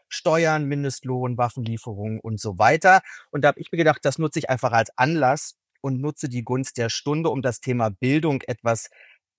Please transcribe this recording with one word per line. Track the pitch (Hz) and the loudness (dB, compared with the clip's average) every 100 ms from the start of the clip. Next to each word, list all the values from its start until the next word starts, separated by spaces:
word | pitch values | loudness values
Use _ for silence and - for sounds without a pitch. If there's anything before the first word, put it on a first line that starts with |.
| _ | _
Steuern, | - 175 160 160 156 143 | -4 2 2 4 2 0
Mindestlohn, | 143 139 - 127 127 127 120 | -2 -2 -4 -4 -4 -2 -2
Waffenlieferungen | 120 - 113 113 - 101 107 110 | -2 -2 -6 -6 -8 -8 -6 -6
und | 113 110 | -6 -6
so | 110 92 | -6 4
weiter. | 110 160 190 190 - - - | 4 6 6 6 4 -12 -10
Und | 151 | 0
da | 143 | 2
habe | - | 0
ich | 165 | -6
mir | 170 | 2
gedacht, | 156 147 | 2 2
das | 147 135 | 0 0
nutze | 156 - | -2 -2
ich | - | -2
einfach | 127 127 | -2 2
als | 113 110 - | 2 0 0
Anlass | 131 165 131 147 - - _ _ | 0 2 2 0 -4 -14 _ _
und | 139 127 | -4 -4
nutze | 147 - 143 | -4 -6 -6
die | 123 | -6
Gunst | 113 127 135 - | -4 -4 -4 -4
der | 113 | -4
Stunde, | - - 151 165 | -2 -2 -2 0
um | 131 | 0
das | 123 117 | -2 -4
Thema | - 123 110 | -2 0 0
Bildung | 98 127 151 156 135 - | 0 0 2 2 -2 -4
etwas | 117 117 113 - - - _ _ | -4 -2 -2 -4 -16 -20 _ _